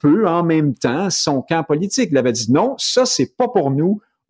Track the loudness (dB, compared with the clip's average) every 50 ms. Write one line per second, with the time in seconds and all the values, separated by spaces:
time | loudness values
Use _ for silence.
0 | 2 2 2 4 2 2 0 0 0 2 2 2 2 0 0 -2 -2 -2 -2 -2
1 | -2 -2 -4 -2 -2 -2 -2 -2 -2 -2 -2 -2 -2 -2 -2 -2 -2 -2 -2 -2
2 | -2 0 2 2 2 2 0 -2 0 0 2 2 2 0 -2 -4 -6 -2 0 0
3 | 0 0 0 -2 -2 -2 _ -2 -2 0 0 0 0 0 0 0 0 0 0 -2
4 | -6 _ _ _ _